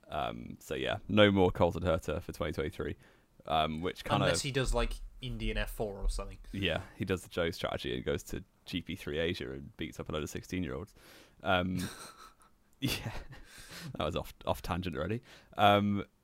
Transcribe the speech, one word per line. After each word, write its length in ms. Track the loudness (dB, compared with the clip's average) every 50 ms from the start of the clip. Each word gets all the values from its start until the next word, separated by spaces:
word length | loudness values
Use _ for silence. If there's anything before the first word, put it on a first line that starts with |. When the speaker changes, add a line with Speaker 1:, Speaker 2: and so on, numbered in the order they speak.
| -12 -6
Speaker 1:
Um, 480 | -6 -4 -4 -4 -6 -8 -10 -12 -14 -14
so 140 | -10 -8 -6
yeah, 240 | -4 -2 -2 -2 -4 -4 0
no 240 | 6 8 8 8
more 200 | 10 8 6 6
Colton 320 | 6 4 4 4 4 2 2
Herta 360 | 2 2 2 2 -2 -4 -2 -4
for 80 | -6
twenty 220 | -6 -4 -4 -2 -2
twenty-three, 420 | -2 -2 -4 -2 -4 -4 -4 -4 -8 -12 -20 -20 -20 _ _ _ _ -4
um, 360 | 0 2 2 2 2 0 -2
which 220 | -2 -4 -4 -4 -2
kind 200 | 0 2 4 4
Speaker 2:
Unless 140 | 4 4 2
Speaker 1:
of 40 |
Speaker 2:
he 100 | 0 0
does, 220 | 0 0 2 2 2
like, 200 | 2 2 0 -2 -6 -8 -14 -14 -10
Indian 380 | -8 -6 -6 -2 -2 -2 0 0
F 100 | -2 -2
four 300 | -2 -4 -4 -4 -2 0
or 100 | 0 0
something. 300 | 0 0 -4 -6 -10 -14 -14 -8
Speaker 1:
Yeah, 280 | -4 0 2 2 2 0 -2 -6 -6
he 100 | -6 0
does 160 | 0 0 0
the 80 | 0 -4
Joe 220 | 0 0 2 2
strategy 440 | 0 0 -2 -2 -2 -2 -2 -2 -4
and 80 | -2 0
goes 200 | 0 -2 -2 -2
to 200 | -6 -8 -8 -8 _ _ _ _
G 160 | -6 -4 -4
P 140 | -4 -4 -8
three 240 | -8 -6 -4 -2 0
Asia 320 | 0 0 0 -2 -4 -6
and 260 | -6 -8 -10 -12 -8 -8
beats 220 | -8 -8 -6 -10
up 100 | -8 -4
a 20 |
load 120 | -2 -2 -2
of 80 | -4
sixteen-year-olds. 640 | -6 -8 -8 -4 -4 -2 -2 -2 -4 -6 -8 -10 -14 -20 -20 -20 -20 -20 -20 -20 -20 _ 2
Um, 440 | 4 4 4 4 2 0 -2 -4 -4 -6 -10 -14 -16 -16 -18
Speaker 2:
<laughs> 300 | -20 -20 -20 _ -20 -20
Speaker 1:
<laughs> 320 | -20 _ _ _ -14 _
yeah, 320 | -2 -2 -2 -2 -4 -6 -6 -6 -10 -10 -14 -16 -18 -18 -18 -20 -18 -16 -14 -12 -12 -12 -6 -4
that 80 | -2
was 100 | -2 -2
off, 180 | -2 -4 -6 -14 -8 -2
off 160 | -2 -2 -2
tangent 340 | 0 -2 -2 -2 -2 -4 -2
already. 260 | -2 -2 -2 -4 -4 -6 -12 -20 -20 -20 -12 0 6
Um, 460 | 8 8 8 8 6 4 0 0 -2 -6 _ _